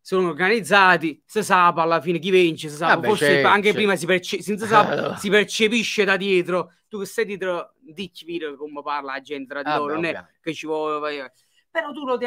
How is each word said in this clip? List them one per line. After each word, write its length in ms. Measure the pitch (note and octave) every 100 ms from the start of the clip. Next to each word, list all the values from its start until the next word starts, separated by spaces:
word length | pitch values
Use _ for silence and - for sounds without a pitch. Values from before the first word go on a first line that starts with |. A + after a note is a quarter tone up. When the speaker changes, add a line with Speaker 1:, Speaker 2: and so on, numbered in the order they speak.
Speaker 1:
sono 260 | - F#3 F#3
organizzati, 920 | D3+ F#3 A#3 D#3 G3+ F#3+ F3 D#3+ C#3 _
si 180 | G#3+
sa 240 | G3 F#3 F3
alla 340 | D#3+ E3 E3
fine 180 | D#3 E3+
chi 100 | E3
vince, 360 | F#3 F3 D#3 D3+
si 60 | D3
sa, 120 | E3+
Speaker 2:
Vabbè, 200 | E3 E3+
Speaker 1:
forse 180 | G#3 D3
Speaker 2:
certo, 220 | C#3 C#3
Speaker 1:
anche 160 | G3 G3+
Speaker 2:
certo. 100 | G#3+
Speaker 1:
prima 180 | G#3 F#3
si 100 | E3+
perce-, 360 | F#3 F3+ G3
si 160 | F3 G3+
sa, 300 | G#3+ G#3+ G3+
Speaker 2:
<laughs> 300 | C#3+ - -
Speaker 1:
si 120 | G3+
percepisce 720 | G3+ G3 - A3 A#3 G3 -
da 140 | G3 G3
dietro, 560 | G3 F#3 F3 F3+ - _ _
tu 120 | G#3+
che 60 | G3
stai 200 | - G#3+
dietro, 500 | G3+ F#3 F3 - _
dici, 460 | C#3+ D#3+ G3 - D#3+
Vito, 300 | E3+ D3+ C#3
come 240 | D3+ C#3+
parla 320 | C#3+ C#3+ C#3
la 80 | C3+
gente 260 | C#3 C#3+ C3
tra 80 | C#3
di 60 | C#3+
Speaker 2:
Vabbè, 80 | D3
Speaker 1:
loro, 160 | D3
non 120 | D#3 E3
è 20 |
Speaker 2:
ovviamente. 300 | C3+ - _
Speaker 1:
che 120 | -
ci 120 | D3+ D#3
vuole, 680 | D#3 D#3 D3+ D3+ D3 B2+ _ _ _ _
però 200 | E4 D4
tu 120 | C#4
lo 100 | C4+
devi 80 | B3